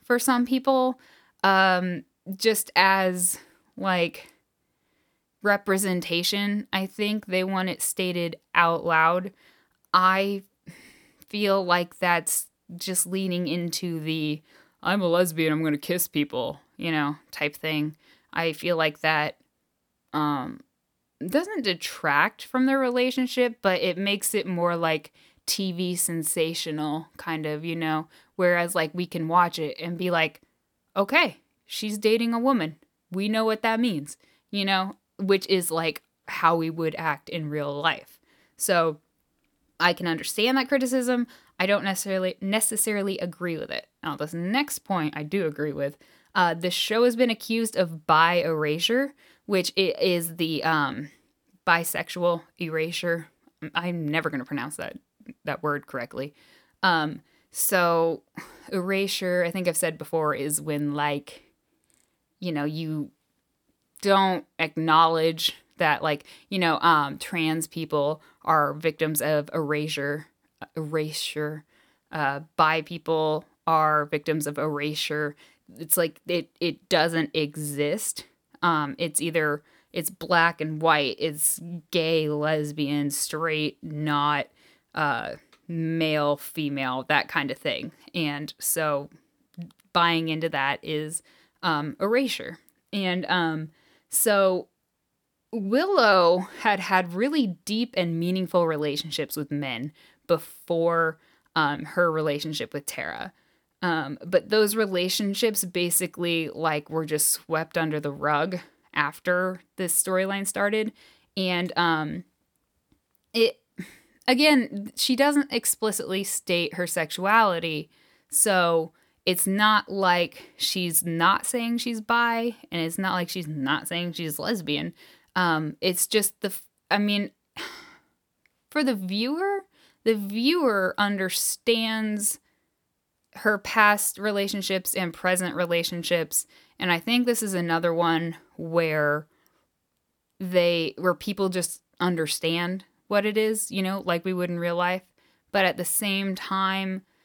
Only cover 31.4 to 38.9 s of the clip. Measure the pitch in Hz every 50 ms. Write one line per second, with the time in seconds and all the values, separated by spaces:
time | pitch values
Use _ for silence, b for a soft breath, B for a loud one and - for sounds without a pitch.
31.4 | _ _ _ _ _ - - - 214 214 208 208 214 214 220 233 233 233 233 233
32.4 | 240 269 269 220 160 156 156 - _ _ _ _ _ _ 175 190 202 214 214 220
33.4 | 220 220 220 214 - 226 226 226 240 240 185 143 147 - - - b b b b
34.4 | b b - 202 196 196 196 190 190 190 - _ _ _ _ - 196 190 196 190
35.4 | - - 196 185 175 - 160 165 165 160 160 - _ _ _ _ _ - - -
36.4 | - 165 170 165 160 165 160 165 160 160 160 - 160 160 143 143 _ - - 170
37.4 | 156 147 147 151 143 143 143 143 151 160 143 - - - - _ _ b b b
38.4 | b b b b - - 185 170 165 160